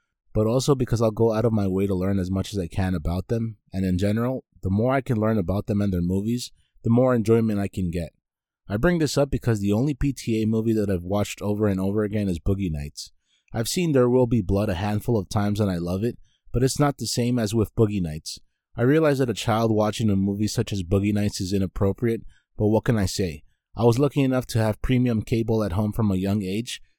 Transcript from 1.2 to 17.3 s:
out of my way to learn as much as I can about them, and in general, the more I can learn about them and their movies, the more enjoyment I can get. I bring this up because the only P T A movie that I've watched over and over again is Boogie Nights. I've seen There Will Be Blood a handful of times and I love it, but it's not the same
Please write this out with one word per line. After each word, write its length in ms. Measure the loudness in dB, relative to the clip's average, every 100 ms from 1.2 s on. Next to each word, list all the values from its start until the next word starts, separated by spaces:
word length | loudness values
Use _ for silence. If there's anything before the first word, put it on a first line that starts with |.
| 2
out 100 | 2
of 80 | 2
my 140 | 2 0
way 200 | 0 0
to 80 |
learn 240 | 0 0 0
as 120 | 0
much 240 | -2 -2
as 40 | -4
I 100 | -4
can 260 | -2 -2
about 340 | -2 -2 -4 -2
them, 280 | -4 -4 -8 _
and 120 | -4
in 140 | 0 0
general, 460 | 0 0 -2 -4 -10 _
the 80 | -2
more 240 | 0 2
I 80 | 0
can 160 | 0 0
learn 180 | 2 0
about 300 | 0 -4 -2
them 160 | 0
and 100 | 0
their 80 | 0
movies, 520 | 0 0 -2 -4 -6 -16 _ _
the 80 | 2
more 240 | 4 4
enjoyment 460 | 2 4 2 2 -2
I 80 | -4
can 220 | -4 -4
get. 240 | -4 -8 -12 _ _ _ _ -8
I 80 | 0
bring 220 | 2 2
this 180 | 2 2
up 140 | 0
because 300 | 0 0 0
the 120 | 2
only 220 | 2 0
P 180 | 0 -2
T 300 | -2 -4 -2
A 40 | 0
movie 260 | 0 0
that 180 | 0 0
I've 120 | -2
watched 380 | -2 -2 -2 -4
over 280 | -4 0 0
and 100 | 2
over 240 | 0 -2
again 260 | -2 -2 -2
is 120 | -2
Boogie 300 | 0 0 -2
Nights. 420 | -4 -8 -14 -18 _ _ _ _
I've 160 | -6 -4
seen 240 | 0 2
There 180 | 4 4
Will 160 | 4 4
Be 140 | 2
Blood 280 | 2 0 0
a 60 |
handful 440 | -2 -2 -2 0 -2
of 100 | 0
times 320 | -2 0 0
and 100 | 0
I 60 | 0
love 260 | -2 -4
it, 160 | -4 -6 -16 _ -6
but 100 | 0
it's 160 | 0 2
not 200 | -2 -2
the 80 | -6
same 320 | -2 0